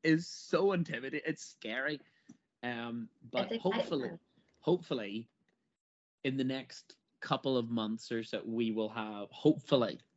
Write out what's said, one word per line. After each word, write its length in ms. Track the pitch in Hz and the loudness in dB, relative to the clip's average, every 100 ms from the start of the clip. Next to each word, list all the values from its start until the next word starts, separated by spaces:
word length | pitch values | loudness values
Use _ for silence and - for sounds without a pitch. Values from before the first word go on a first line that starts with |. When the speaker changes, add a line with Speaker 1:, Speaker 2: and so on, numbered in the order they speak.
Speaker 1:
is 240 | 160 160 175 | 4 4 4
so 460 | - - 160 196 | -10 0 4 4
intimidating. 480 | 185 165 135 131 151 160 | 4 0 -2 -4 -4 -4
It's 200 | 151 - | -4 -8
scary. 560 | - 113 120 139 151 - _ - - _ _ | -10 -6 -2 -2 -4 -8 _ -20 -20 _ _
Um, 440 | 123 117 117 117 113 _ 117 | -6 -4 -4 -6 -8 _ -6
but 200 | 123 - | -2 -2
Speaker 2:
It's 20 | |
exciting, 80 | 226 185 226 | 0 0 0
Speaker 1:
hopefully, 300 | 269 156 120 | 0 -2 -2
Speaker 2:
though. 100 | 170 _ _ _ _ | -6 _ _ _ _
Speaker 1:
hopefully 720 | - 175 165 131 104 107 117 _ _ _ _ _ _ _ _ _ | 2 2 2 -4 -4 -6 -8 _ _ _ _ _ _ _ _ _
in 140 | 135 135 | -2 0
the 60 | |
next 520 | 131 131 127 - - - _ _ | 0 -2 -6 -14 -20 -20 _ _
couple 380 | - 135 139 131 | -2 0 2 2
of 120 | 117 | 2
months 420 | 117 107 110 - | 0 0 -2 -4
or 120 | 117 | -4
so, 180 | 110 107 - | -2 -4 -2
we 260 | 113 113 | 0 0
will 180 | 107 107 | 0 -2
have, 400 | 113 107 104 104 | -2 -6 -6 -10
hopefully, 680 | - 151 - - 135 107 - _ | 2 4 4 4 4 4 -2 _